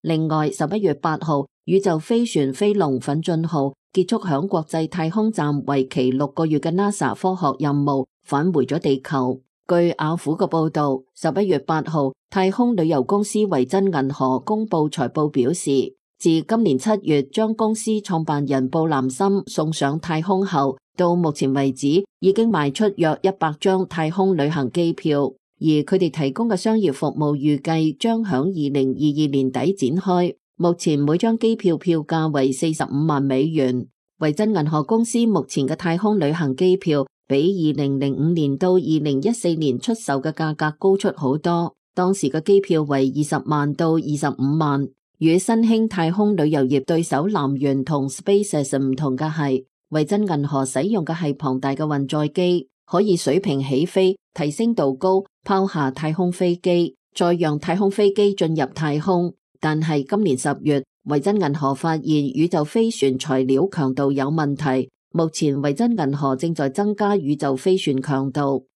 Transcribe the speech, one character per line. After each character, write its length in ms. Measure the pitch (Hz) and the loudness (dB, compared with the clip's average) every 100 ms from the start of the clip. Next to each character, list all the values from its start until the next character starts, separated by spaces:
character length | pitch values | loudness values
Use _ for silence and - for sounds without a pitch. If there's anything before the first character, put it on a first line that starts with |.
另 260 | 160 160 160 | -2 -2 0
外， 220 | 156 151 | 0 -2
十 180 | - 156 208 | -2 -4 0
一 60 | |
月 140 | 190 143 | 0 0
八 200 | 165 156 | -2 -2
號， 280 | 160 147 139 _ - | 0 -2 -2 _ 0
宇 140 | 190 | 0
宙 200 | 196 156 | 2 -2
飛 260 | - 233 240 | 0 0 0
船 260 | 165 135 | 0 -2
飛 220 | 131 208 | 0 0
龍 260 | 208 160 131 | 2 0 0
奮 220 | 131 147 | -2 -4
進 240 | 170 160 165 | -2 -2 -2
號 280 | 160 139 - _ | -2 -2 -4 _
結 200 | - 180 | -2 0
束 40 | 226 | -2
響 300 | 196 139 190 | -2 -2 0
國 160 | 185 | -2
際 240 | 156 165 160 | -2 -4 -4
太 220 | 175 160 | -2 -2
空 220 | 202 220 | 0 -2
站 300 | 220 147 143 135 | 0 -2 -2 0
為 220 | 139 131 | 0 0
期 240 | 147 127 | 0 0
六 160 | 131 143 | 0 -2
個 180 | - 160 | -2 0
月 140 | 151 | 0
嘅 140 | 170 | 0
nasa 420 | 175 202 202 135 101 | 0 -2 -2 -4 -2
科 200 | 185 190 | -4 0
學 220 | 151 127 | -2 0
任 160 | 151 143 | 0 0
務， 300 | 143 139 127 _ | 0 0 -2 _
返 300 | - 143 175 | -4 -2 2
回 120 | 156 123 | 0 0
咗 140 | 139 | 0
地 220 | 151 135 | 0 -2
球。 400 | - 139 127 131 _ _ - | -2 -2 -2 -4 _ _ 0
據 220 | 175 175 - | 2 2 0
雅 180 | 156 170 | -4 -2
虎 180 | - | -4
嘅 140 | 160 190 | -2 0
報 220 | 165 156 | 0 0
道， 320 | 156 147 131 - - | 0 -2 -2 -6 -4
十 120 | 165 175 | -2 0
一 60 | 202 | 0
月 120 | 151 | 0
八 220 | - 156 | 0 -2
號， 320 | 147 160 135 - _ | 0 0 -2 -4 _
太 200 | 196 190 | 0 0
空 260 | 196 240 214 | 2 0 2
旅 120 | 160 | 2
遊 160 | 151 | 2
公 180 | 131 202 | 2 0
司 180 | 208 214 | 0 0
維 280 | 214 151 127 | 0 2 2
珍 240 | 190 196 | 2 2
銀 220 | 160 135 | 0 -2
河 260 | 143 127 185 | -2 0 0
公 260 | - 214 220 | -2 -4 0
布 240 | 165 151 | 0 0
財 200 | 151 123 | -2 -4
報 180 | - 151 | 0 0
表 220 | 143 123 | 2 0
示， 440 | 175 - 135 - _ _ _ | 0 0 0 0 _ _ _
自 120 | 175 160 | 2 2
今 220 | 151 226 | 0 0
年 140 | 208 131 | 2 2
七 120 | 220 208 | 0 -2
月 200 | 180 147 | 2 0
將 300 | 135 - 220 | 0 -2 -2
公 220 | 220 220 220 | 0 -2 -2
司 160 | - 214 | -2 -2
創 240 | 208 165 | -2 -4
辦 220 | 160 147 139 | -2 -2 0
人 240 | 135 131 | -2 0
布 180 | 165 160 | 0 0
蘭 220 | 143 131 | 0 -2
森 340 | 127 196 196 180 | 0 0 0 -2
送 260 | - 156 | -4 -2
上 260 | 156 139 160 | -2 -2 -2
太 220 | 170 160 | -4 -4
空 240 | 170 190 190 | 0 0 0
後， 320 | 165 139 135 _ - | 0 0 -2 _ 0
到 200 | 175 175 | 2 2
目 160 | 165 | 0
前 200 | 147 139 | 0 -2
為 180 | 135 139 | 0 0
止 340 | 131 139 165 196 _ | 0 0 0 -2 _
已 120 | 185 | 2
經 180 | 202 226 | 4 2
賣 220 | 185 143 | 2 0
出 140 | 135 214 202 | 0 0 2
約 220 | 160 151 | 0 2
一 80 | 190 | -2
百 220 | 190 160 151 | 0 -4 0
張 260 | 196 190 185 | 0 0 -2
太 220 | 165 156 | -2 -2
空 260 | 180 190 175 | 0 0 2
旅 100 | 147 | 0
行 240 | 160 127 | 0 -2
機 220 | 175 170 | 0 -2
票， 320 | - 165 143 139 - _ _ | -2 0 0 0 -6 _ _
而 80 | 156 151 | 2 2
佢 120 | 147 190 | 2 0
哋 140 | 175 | 0
提 200 | 139 139 | 0 -4
供 160 | 135 233 | -2 -2
嘅 80 | 196 | 0
商 220 | 220 220 | 0 2
業 160 | 185 | 0
服 140 | 131 151 | 0 -4
務 280 | - 147 147 | 0 0 0
預 240 | 147 147 | 0 0
計 360 | 165 160 156 - | 0 0 0 0
將 260 | 226 226 | -2 0
響 200 | 214 131 | 0 0
二 280 | 160 180 143 | -2 -2 -2
零 180 | 139 135 | 0 0
二 100 | 127 | 2
二 260 | 147 147 151 | 0 2 0
年 240 | 139 131 | 2 0
底 220 | 127 143 | 0 -2
展 240 | 196 123 170 | 0 0 0
開。 380 | 196 180 175 - _ _ | 0 2 0 -4 _ _
目 140 | 175 | -2
前 240 | 175 - 147 | 0 0 0
每 220 | 143 170 | 2 2
張 180 | 226 226 | 2 2
機 180 | 226 226 | 0 2
票 220 | 185 156 | 0 0
票 220 | 185 165 | 0 -2
價 320 | 151 165 160 | 0 -2 0
為 200 | 143 135 | 2 0
四 220 | 131 165 | 0 -2
十 100 | 156 156 | -2 -2
五 200 | 139 160 | 0 0
萬 160 | 143 | 0
美 240 | 139 131 156 | 0 0 0
元。 400 | 156 131 127 123 _ _ _ | 0 0 0 -6 _ _ _
維 160 | 156 | -2
珍 220 | 151 214 196 | 0 0 2
銀 120 | 151 | 2
河 140 | 156 | 0
公 240 | 147 226 233 | 0 0 2
司 180 | 233 233 | 0 2
目 180 | 185 - | 0 -2
前 220 | - 135 | -2 -2
嘅 80 | 156 | -2
太 200 | 175 170 | -2 0
空 240 | 214 208 | 0 2
旅 120 | 143 | 0
行 240 | 165 147 131 | 0 -2 2
機 200 | 185 185 | 2 2
票 300 | 180 147 135 _ _ | 2 0 0 _ _
比 440 | 139 165 196 156 | 2 2 2 0
二 60 | 143 | 0
零 220 | 139 139 | 0 0
零 160 | 139 135 | -2 0
五 140 | 156 | 0
年 260 | 170 143 139 | 2 0 0
到 140 | 185 | 2
二 80 | 185 | 2
零 420 | 147 156 147 135 | 2 0 0 0
一 100 | 190 | 0
四 220 | 233 175 | 0 -2
年 240 | 160 151 123 | 0 0 0
出 160 | - | -2
售 260 | 226 - 135 | -4 -2 -2
嘅 120 | 156 | -2
價 240 | 151 160 151 | -4 -4 -2
格 200 | 156 151 | -4 0
高 180 | 196 196 | 2 2
出 160 | 196 - | 0 -2
好 220 | 139 151 | -2 0
多， 380 | 170 170 170 _ _ | 0 0 -2 _ _
當 180 | - 185 | -2 0
時 160 | 196 139 | 0 -2
嘅 120 | 156 | -2
機 180 | 156 392 | 4 4
票 220 | - 165 | 4 0
為 320 | 147 139 135 139 | 2 2 2 0
二 80 | |
十 160 | 147 151 131 | -2 -2 0
萬 260 | 151 143 139 | 0 0 0
到 160 | 165 | 2
二 80 | 160 | 2
十 280 | 151 147 147 | 0 -2 -2
五 280 | - 135 156 | 0 0 2
萬。 320 | 151 139 139 _ _ _ | 2 0 -2 _ _ _
與 180 | 160 175 | 2 2
新 200 | - 226 | 2 2
興 300 | 226 220 220 | 4 2 0
太 220 | 185 165 | 0 0
空 260 | 180 208 196 | 2 2 2
旅 140 | 156 | 2
遊 120 | 151 | 2
業 220 | 131 139 | 2 0
對 200 | 131 165 | 2 -2
手 240 | 170 139 175 | 0 0 0
南 260 | 196 139 139 | 0 -2 0
元 280 | 139 135 | 0 0
同 260 | 131 147 135 | 0 -2 -2
SpaceX 720 | - - 202 202 151 139 135 | -6 2 2 2 -2 0 0
唔 160 | 135 131 | 0 0
同 200 | 147 131 | -2 -2
嘅 160 | 156 | -4
係， 320 | 156 143 131 - _ _ | -2 0 -2 -4 _ _
維 140 | 156 147 | -2 0
珍 220 | 208 208 | 0 0
銀 200 | 151 143 | 0 0
河 180 | 143 135 | -2 -2
使 160 | 131 180 | -2 0
用 200 | 220 156 | -2 -2
嘅 80 | |
係 220 | 165 156 139 | -4 -4 -2
龐 240 | 143 131 | -2 -2
大 160 | 139 139 | -2 -2
嘅 20 | |
運 300 | 156 143 139 | -2 -2 -2
載 220 | 151 151 | -2 -2
機， 340 | 165 180 175 - _ _ | 0 0 0 -4 _ _
可 120 | 170 | 0
以 160 | 208 170 | 2 2
水 220 | - 156 | 2 0
平 220 | 226 139 | 0 -2
起 240 | 135 135 180 | 0 0 0
飛， 320 | 190 185 196 _ | 2 2 0 _
提 160 | - 151 | -4 -4
升 240 | 147 226 | -2 -2
度 200 | 226 139 | 2 0
高， 300 | 131 185 190 196 _ - | 0 2 0 -2 _ -2
拋 220 | 190 196 | 0 0
下 200 | 165 135 | 0 -2
太 220 | 131 156 | -2 -4
空 180 | 160 180 | -2 -2
飛 240 | 175 180 175 | 0 0 0
機， 400 | 185 175 170 - _ | 0 2 0 -4 _
再 200 | - 175 | -2 0
讓 260 | 175 160 151 | 2 0 -2
太 160 | 165 180 | -2 0
空 160 | 196 | 0
飛 200 | 196 202 | 2 2
機 200 | 202 202 | 4 0
進 220 | 196 165 160 | 2 -2 0
入 100 | 214 | -2
太 300 | - 156 147 | -2 -2 -2
空。 360 | 170 180 175 135 _ _ | 0 0 0 -6 _ _
但 220 | 156 156 | -2 0
係 240 | 160 151 135 | 0 -2 0
今 160 | 202 | 0
年 140 | 202 127 | 0 0
十 180 | 147 143 | -2 -2
月， 220 | 151 143 135 _ 135 | 0 0 -2 _ -2
維 140 | 147 | 0
珍 200 | 196 208 | 2 0
銀 120 | 156 | 0
河 200 | 147 139 | 0 -2
發 240 | 139 165 160 | -2 -2 -2
現 300 | 156 151 143 | 0 0 0
宇 180 | 127 170 | 0 0
宙 160 | 170 | 0
飛 260 | 147 233 226 | 0 0 0
船 300 | 226 139 131 | 2 0 0
材 240 | 151 135 | -2 0
料 240 | 131 135 190 | 2 2 0
強 220 | - 135 | 0 -2
度 180 | 131 139 | 0 0
有 140 | 139 135 | 0 -2
問 280 | 160 143 143 | -2 -2 -2
題， 340 | 147 131 131 _ _ | -2 -2 -4 _ _
目 180 | 170 160 | -2 -2
前 260 | - 151 139 | 0 -2 0
維 160 | 143 | -2
珍 240 | 135 233 226 | 0 0 0
銀 180 | 139 143 | -2 -2
河 200 | 139 131 | -2 -2
正 200 | 165 165 | -4 -2
在 140 | 175 | -2
增 260 | 135 202 208 | -2 -2 0
加 220 | 208 208 | 0 0
宇 180 | 143 147 | 0 -2
宙 200 | 139 131 | -2 -2
飛 220 | 190 190 | 0 0
船 240 | 170 135 | 0 -2
強 300 | 131 135 135 | -2 -2 -2
度。 340 | 147 143 135 _ | -2 -2 -2 _